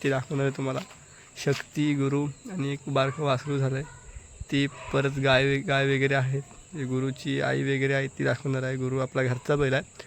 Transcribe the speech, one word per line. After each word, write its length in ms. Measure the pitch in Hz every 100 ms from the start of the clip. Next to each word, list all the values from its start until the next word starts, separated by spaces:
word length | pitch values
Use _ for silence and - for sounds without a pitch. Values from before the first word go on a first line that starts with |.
ती 60 | 139
दाखवणार 360 | 135 - 139 139
आहे 120 | 139
तुम्हाला. 220 | 135 135 - - - - - -
शक्ती, 500 | 143 135 - 156 147
गुरु 320 | 143 139 139 147
आणि 480 | - 240 185 139
एक 60 | 139 -
बारकं 360 | 139 135 143
वासरू 340 | 147 127 147 143
झालं 180 | 135 135
आहे. 80 | 156 - - - - - -
ती 160 | 139 139 - -
परत 260 | 139 139 139
गाय 220 | 135 131 139
वे-, 220 | 139 151
गाय 180 | 139 139
वगैरे 300 | 135 135 139
आहेत. 640 | 131 139 - - - 165
जी 60 |
गुरुची 580 | 127 127 135 135 143 139
आई 220 | 135 135
वगैरे 300 | 139 135 135
आहे 140 | 139 135
ती 160 | -
दाखवणार 400 | 135 127 143 131
आहे. 120 | 131 131
गुरु 220 | 127 131
आपला 260 | 127 139
घरचा 320 | 127 123 - 147
बैल 180 | 135
आहे. 80 | 131 - -